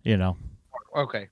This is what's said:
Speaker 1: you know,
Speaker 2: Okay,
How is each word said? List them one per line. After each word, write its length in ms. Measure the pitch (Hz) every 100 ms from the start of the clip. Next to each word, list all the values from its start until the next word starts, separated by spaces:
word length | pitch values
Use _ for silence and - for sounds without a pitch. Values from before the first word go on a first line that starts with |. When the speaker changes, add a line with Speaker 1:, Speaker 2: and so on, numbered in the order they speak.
Speaker 1:
you 120 | 113 101
know, 220 | 92 92 - - _ - - 147
Speaker 2:
Okay, 320 | 135 107 98